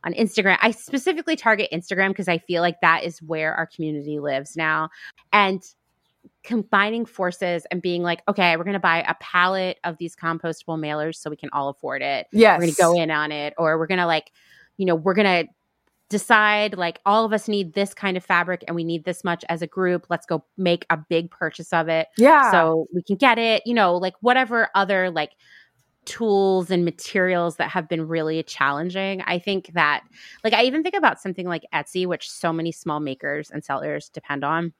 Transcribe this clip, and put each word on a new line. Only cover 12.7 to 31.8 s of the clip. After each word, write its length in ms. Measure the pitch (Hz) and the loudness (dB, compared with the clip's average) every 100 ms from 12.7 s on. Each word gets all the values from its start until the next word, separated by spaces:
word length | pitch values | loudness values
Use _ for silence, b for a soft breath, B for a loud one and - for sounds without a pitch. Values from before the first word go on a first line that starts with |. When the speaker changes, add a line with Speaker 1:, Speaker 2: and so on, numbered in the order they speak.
| 151 | 4
Speaker 1:
go 240 | 170 175 | 4 4
in 120 | 160 | 2
on 180 | 151 151 | -2 -2
it," 240 | 151 147 - | -4 -8 -2
or 200 | 165 160 | 0 0
we're 80 | 160 | 0
gonna, 200 | 185 170 | 0 2
like, 240 | 160 - b b b b - | 0 -2 b b b b -4
you 100 | 190 | 0
know, 100 | 165 | 2
we're 180 | 165 | 2
gonna 300 | 190 202 180 160 _ _ _ _ _ _ | 2 4 2 -2 _ _ _ _ _ _
decide, 680 | 202 - 220 208 208 214 190 | -6 4 4 6 2 0 -2
like, 240 | 170 - 196 | -4 -2 2
all 180 | 214 | 2
of 80 | 226 | 2
us 160 | 214 220 | -2 -2
need 240 | 208 175 | -4 -2
this 220 | 196 196 | -4 -4
kind 240 | - 202 185 | -4 -4 -4
of 60 | |
fabric 380 | - 175 175 175 - | 0 0 0 -6 -6
and 100 | 170 | -6
we 80 | |
need 200 | 165 170 | -4 -4
this 200 | 160 175 | -6 -6
much 200 | 185 170 - | -4 -6 -4
as 140 | 170 | -6
a 40 | 165 | -6
group. 380 | - 180 175 _ | -2 0 0 _
Let's 160 | 170 - | -8 -4
go 180 | 160 _ - | -6 _ -2
make 260 | 180 175 - | 0 0 0
a 60 | 160 | -4
big 340 | 151 170 170 | 0 -2 -2
purchase 420 | - 165 - 165 | -6 -8 -8 -2
of 160 | 170 156 | -2 0
it 200 | 160 160 - | 0 -2 4
Speaker 2:
Yeah. 320 | 254 311 247 | 6 8 6
Speaker 1:
so 360 | 190 160 160 160 | 4 4 2 -2
we 80 | 175 | -6
can 140 | - 196 | -4 2
get 220 | 262 226 | 2 4
it, 240 | 226 214 | 2 0
you 80 | 226 | 0
know, 240 | 233 190 175 | 2 2 2
like, 180 | 185 - | -2 -2
whatever 480 | 240 254 247 233 220 | 2 2 2 0 0
other, 360 | 196 196 196 185 | 0 2 0 0
like, 220 | 160 151 _ b b b b _ _ | -2 -6 _ b b b b _ _
tools 680 | - - 226 196 196 185 175 | -16 -4 2 4 4 2 0
and 140 | 180 | 0
materials 720 | 170 - - 196 185 180 170 - | 0 -4 -6 0 2 2 -2 -4
that 140 | - | -4
have 180 | 185 160 | -4 -4
been 180 | 165 160 | -6 -4
really 340 | 165 156 160 | -2 -2 -4
challenging. 800 | - - 139 143 175 185 196 190 | -6 -2 -2 0 -4 -4 -6 -6
I 160 | - 180 | -4 -4
think 300 | 202 196 - | -4 -6 -4
that, 280 | 170 147 147 _ B B B | 0 2 2 _ B B B
like, 100 | 226 | 0
I 120 | 214 | 2
even 180 | 247 294 | 2 0
think 140 | 330 403 | -2 2
about 240 | 285 - | 0 0
something 260 | 196 180 180 | -8 -6 -6
like 160 | 170 - | -6 -4
Etsy, 340 | 160 | -6